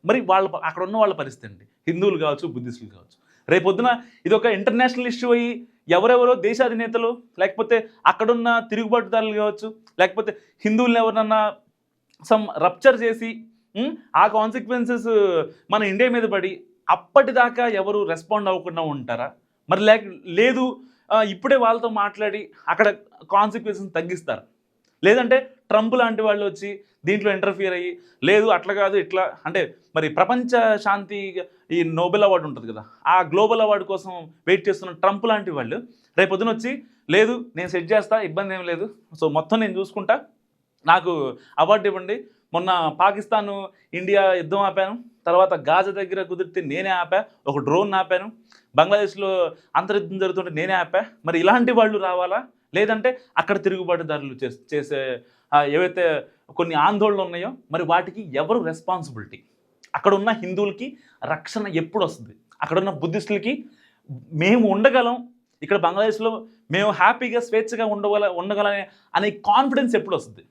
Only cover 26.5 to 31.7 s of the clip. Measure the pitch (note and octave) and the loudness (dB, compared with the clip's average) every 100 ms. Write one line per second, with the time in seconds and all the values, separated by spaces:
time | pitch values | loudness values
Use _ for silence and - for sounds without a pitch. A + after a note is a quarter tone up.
26.5 | - G3+ G3+ _ _ D#3 G#3 G3+ F#3+ G3 | -6 -12 -12 _ _ -2 0 0 0 -2
27.5 | F#3 F#3+ F3+ F3+ F3 _ _ D3 G#3 A3 | -2 -4 -4 -6 -10 _ _ 2 4 4
28.5 | G3 G3+ G3+ G3 G3 D#3+ F#3 F3+ - D#3 | 2 0 0 2 0 0 -2 -2 -4 -6
29.5 | F#3 C#3 - _ D#3+ D#3 D#3 F#3 B3 B3 | -4 -4 -8 _ -4 -2 0 2 2 2
30.5 | A#3+ A3+ G#3 G#3+ G3+ G3 G3+ G3 F3+ F3+ | 2 4 2 0 -2 -4 -8 -8 -8 -10
31.5 | _ _ | _ _